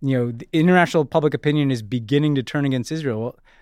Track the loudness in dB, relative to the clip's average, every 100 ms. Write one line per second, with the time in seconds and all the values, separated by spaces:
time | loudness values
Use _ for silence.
0 | -2 0 -2 -6 -4 2 4 4 4 2
1 | 0 0 0 0 0 0 0 -2 -4 -6
2 | 0 2 2 0 -2 -2 0 -2 -4 -6
3 | -4 -4 -6 -10 _ _